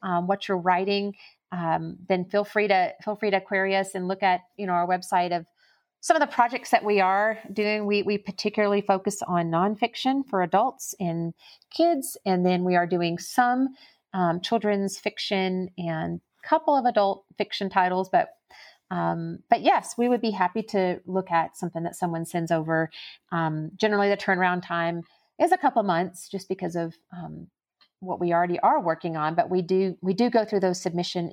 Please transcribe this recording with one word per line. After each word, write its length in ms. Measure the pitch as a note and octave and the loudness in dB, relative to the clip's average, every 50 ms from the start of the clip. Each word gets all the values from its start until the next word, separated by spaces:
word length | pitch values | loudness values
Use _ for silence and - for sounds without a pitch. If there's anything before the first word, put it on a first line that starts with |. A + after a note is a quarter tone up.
um, 240 | G3+ F#3+ F3+ F3 F3 | -6 -2 -2 -2 0
what 200 | F3+ G3+ G3 - | 0 -2 -4 -2
you're 120 | - G3 F3+ | -4 -4 0
writing, 560 | E3+ F#3 F3+ F3+ F#3+ G3 G3+ G3+ G3+ G3+ G3 _ - - _ _ _ - | 2 2 2 2 2 0 0 -2 -2 -4 -8 _ -18 -20 _ _ _ -12
um, 460 | F#3 F3 E3+ E3 D#3+ E3 D#3+ E3 F3 - - | -8 -4 -2 0 -2 -2 -2 -6 -10 -10 -2
then 200 | - F#3+ F3+ F3 | -2 -2 -2 -2
feel 180 | F3+ - G#3 G3+ | -2 -2 -2 -2
free 240 | G#3 - G#3+ G#3 G3+ | 0 0 0 0 2
to, 240 | G3 F#3 F3+ - - - | 2 0 0 0 -4 -8
feel 140 | - G#3+ G#3 | -8 -8 -6
free 140 | - A3 G#3 | -2 -2 0
to 100 | F#3+ F#3+ | 0 0
query 340 | F#3+ - G#3 F#3+ F#3+ F#3+ G3 | -2 0 -2 0 0 2 0
us 200 | F#3+ G3 G3 - | 0 -2 -2 -6
and 120 | F#3 F3+ | -6 -4
look 160 | F3+ F#3+ F#3+ | -4 -4 0
at, 200 | G3+ F#3+ F3+ F3+ - _ _ | 2 0 0 0 -2 _ _
you 100 | - G3+ | -8 -4
know, 80 | F#3 F3+ | -2 0
our 120 | F3 F3 | 0 2
website 500 | F3+ F#3 F3+ F#3 - G3 F3+ F3+ F3+ F3 | 0 0 -2 -2 -2 0 0 0 0 -2
of 100 | E3+ E3+ _ _ _ _ _ _ _ _ _ _ _ | -4 -4 _ _ _ _ _ _ _ _ _ _ _
some 160 | - - D#4+ | 0 2 4
of 40 | D#4+ | 4
the 120 | D4 D4 | 4 0
projects 380 | - - A#3+ A#3+ B3 B3 - - | 4 2 2 2 2 -4 -2 2
that 140 | B3+ A3 - | 2 2 4
we 160 | G#3 G#3 G3 | 4 4 4
are 380 | F#3 F#3 F#3+ G3+ G#3+ A3 G#3+ G#3+ - - | 4 4 4 4 2 2 0 -2 -8 -8
doing. 340 | G3 G#3+ G#3 G#3 G#3+ G#3+ G#3 | -4 -2 0 0 0 0 0
We, 160 | G3+ G#3 G3+ | 0 0 2
we 160 | F#3 G3+ G#3 G3+ | 2 0 -2 -2
particularly 640 | - G3+ F3+ - - G3+ G3+ A3 G#3 G3+ G3+ G3+ | -4 -6 -10 -4 -4 -2 0 2 2 2 2 2
focus 380 | G3 - G3 F#3+ F#3+ G#3 G3+ - - | 2 2 0 0 0 -4 -4 -4 -4
on 240 | - F3+ F3 E3+ E3 | -2 0 0 0 2
nonfiction 720 | E3 E3 F#3 G#3 A3 - A#3+ A#3 - - - C4 C4+ C#4 C4+ | 2 2 2 2 0 0 -2 -4 -4 -2 -2 -2 0 -2 -2
for 180 | - - F#3+ | -2 -2 -2
adults 520 | F3+ E3 - G3 A#3 C4+ - - - - - - | 0 2 2 2 2 0 -2 -6 -12 -14 -8 -6
and 340 | F#3+ E3+ E3 E3+ E3+ E3+ - _ - - - _ _ _ | -4 -4 -2 -2 -4 -6 -8 _ -20 -20 -20 _ _ _
kids. 460 | - - E4 E4+ E4+ C4+ C4+ - - - - | -2 2 2 2 2 0 -4 -8 -12 -6 -2
And 220 | G3 F#3 F3+ F3+ | 0 0 2 2
then 160 | F3+ F3+ F3+ | 2 2 2
we 140 | F3+ F3+ F3+ | 2 2 2
are 100 | F3 F3 | 2 2
doing 320 | E3+ F#3 F3 F3 E3+ E3+ F3 | 2 0 0 0 -2 -2 -4
some, 520 | - - - - B3 A#3+ B3 B3+ C4+ C4 C4 - - - _ _ _ _ | -8 -4 0 2 2 2 2 0 0 -2 -4 -8 -20 -20 _ _ _ _
um, 280 | - F#3 F3+ E3+ E3 F3+ | -2 0 0 0 0 -2
children's 560 | F3+ - A#3 A3+ G3+ G#3 G3+ G3 G3 G3 - - | -2 -2 -2 0 0 0 0 0 0 -4 -4 -6
fiction 720 | - G#3 - - - - G#3 F#3+ F#3+ F#3 F#3 F#3 F#3 F3+ - | -8 -8 -6 -6 -6 -2 -2 0 0 0 -2 -2 -4 -6 -8
and 440 | - F3 E3+ D#3+ D#3+ E3+ E3+ E3+ F3 _ _ _ _ | -8 -6 -6 -4 -4 -4 -6 -6 -8 _ _ _ _
couple 360 | - - D#4 E4 D#4+ D#4+ D4 | -2 0 0 2 4 2 2
of 100 | C4+ A#3 | 4 2
adult 380 | B3 A#3+ G#3+ G3+ G3 G3 - _ _ - | 2 2 2 2 2 0 -4 _ _ -8
fiction 320 | - G3+ - - - G3+ F#3+ | -8 -6 -6 -4 -6 -6 -2
titles, 400 | - F#3+ F3+ F3+ F#3 F#3 F#3+ F#3+ | 0 2 2 2 2 -2 -2 2
but, 200 | - - - - - _ _ _ - - - - _ _ _ - | 2 2 2 0 -6 _ _ _ -20 -20 -20 -20 _ _ _ -8
um, 500 | F#3 E3+ E3+ E3+ E3+ E3+ E3 E3 E3+ - _ - | -4 -2 -2 -2 -2 -4 -6 -8 -10 -8 _ 0
but 100 | - - | 0 2
yes, 360 | F#3+ D#4 F#4+ A#3+ - - - - | 4 2 2 2 0 -4 -4 0
we 100 | A#3+ B3 | 2 2
would 120 | B3 A3+ | 2 2
be 100 | B3 A3 | 0 -2
happy 320 | G3+ F#3+ F3+ F3+ - A3+ | 0 0 -2 0 0 -4
to 360 | G#3+ - - G3 F#3 F3+ F3 - - | -6 -2 0 0 2 2 0 -4 -6
look 260 | F#3 F#3 F#3+ F#3 - | -4 -2 -2 -2 0
at 260 | E3+ E3 D#3+ - - - | 0 0 0 0 -4 -8
something 240 | F3+ E3+ - E3 | -8 -6 -6 -6
that 140 | E3 E3+ - | -6 -6 -6
someone 280 | - F#3 E3+ E3 E3 E3 | -4 -4 -4 -4 -4 -6
sends 260 | - - F3 E3 D#3+ | -4 -4 -4 0 0
over. 400 | E3+ D#3+ D#3 D#3+ E3 D#3+ D#3+ D#3+ - - - - - _ _ - | 0 0 0 0 0 0 0 0 -4 -14 -18 -18 -20 _ _ -6
Um, 400 | F3+ E3+ E3 D#3 D#3 D#3 D#3 D#3 G3+ | -2 -2 0 0 -2 -2 -4 -6 -4
generally 320 | - G#3+ G#3+ G#3 G3+ G3+ G3+ | 0 0 2 2 2 2 2
the 80 | G3+ | 2
turnaround 480 | G3 - - F#3+ F3+ F#3 F3+ F3+ F3+ F3+ | 0 2 0 2 4 4 2 2 0 -4
time 380 | - E3+ E3+ E3+ E3+ E3+ E3+ E3 _ _ _ _ _ _ - | -4 -2 -2 0 -2 -2 -4 -8 _ _ _ _ _ _ 0
is 140 | D#4 E4+ | 2 4
a 60 | F#4 F4+ | 4 4
couple 240 | - C4 B3+ A#3+ | 2 2 2 2
months 460 | G3+ G3 E3+ E3+ F#3+ F3+ - - - - | 2 2 2 0 0 -2 -6 -14 -16 -10
just 200 | - F#3+ - - | -10 -10 -6 -6
because 260 | F#3 F#3+ F3+ E3+ E3+ | -6 -6 -6 -4 -4
of, 180 | E3+ E3+ E3 E3 _ _ _ | -4 -4 -4 -8 _ _ _
um, 360 | F3+ F3 E3 D#3+ D#3 D#3+ E3 - _ _ _ _ _ _ _ _ _ - | -16 -14 -14 -12 -14 -14 -16 -18 _ _ _ _ _ _ _ _ _ -14
what 200 | F#3 F#3 D#3 - | -8 -6 -4 -2
we 120 | F3+ F3 | 0 2
already 260 | E3+ E3+ F3 F3+ F3 - | 2 2 2 2 0 4
are 200 | - A3 D4 D4+ | 4 4 4 4
working 360 | F#3 E3+ D#3+ - - E3+ D#3+ | 2 0 -2 0 -2 -4 -2
on, 180 | D#3 D3+ D#3 E3 | 0 -2 0 2
but 160 | E3+ - - | 0 0 2
we 100 | F3+ F#3 | 2 0
do, 380 | F3 E3 F#3+ F#3 F#3+ F#3+ F3 - | 2 2 2 2 2 0 -2 -2
we 140 | - F#3 F#3 | -2 -2 2
do 160 | G3 A#3+ A#3 | 2 2 4
go 140 | A#3+ A3+ G#3+ | 4 2 2
through 160 | G#3+ G#3+ G3 | 2 0 2
those 200 | F#3 F#3 F3+ - | 2 2 0 0
submission 480 | - F3+ E3 F3 F3 - - F3+ E3+ E3 | -2 -2 -2 -2 -4 -2 -4 -4 -4 -2